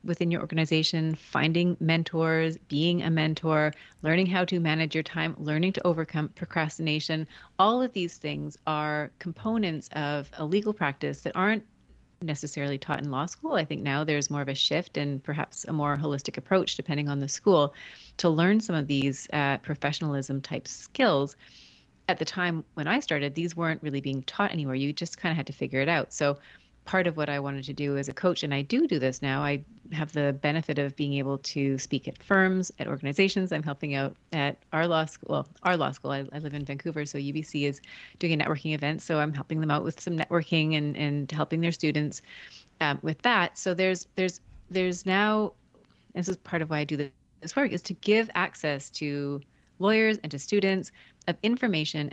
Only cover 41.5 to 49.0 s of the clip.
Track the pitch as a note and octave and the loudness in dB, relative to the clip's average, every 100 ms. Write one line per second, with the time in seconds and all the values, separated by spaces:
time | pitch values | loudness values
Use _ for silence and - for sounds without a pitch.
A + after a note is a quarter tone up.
41.5 | D#3+ E3+ - D#3 D3 D3+ - - - - | 0 0 0 0 2 0 -4 -14 -20 -20
42.5 | - - - D3+ - D#3+ D#3 A#3+ G#3+ F3 | -20 -12 -2 0 0 -2 0 4 4 2
43.5 | - F#3+ F3 F#3 F3+ - - F#3 - - | 0 -2 2 2 0 -4 -2 -2 -2 -14
44.5 | - - F#3 F3+ F3+ F#3+ F#3+ G#3+ G#3+ G#3+ | -20 -6 0 0 0 2 4 4 2 0
45.5 | - _ _ _ _ _ - F3+ F3+ - | -4 _ _ _ _ _ -4 -4 -4 -4
46.5 | E3+ D#3+ D3+ D3 D3 C#3 - _ _ E3+ | -4 0 -2 0 -2 -4 -10 _ _ -4
47.5 | C#4 B3+ F3 - F3 G#3 A3 A3+ F3 F3+ | 0 0 0 -6 -2 4 4 4 0 -2
48.5 | - D3+ C#3 - - | -2 -2 -2 -6 -6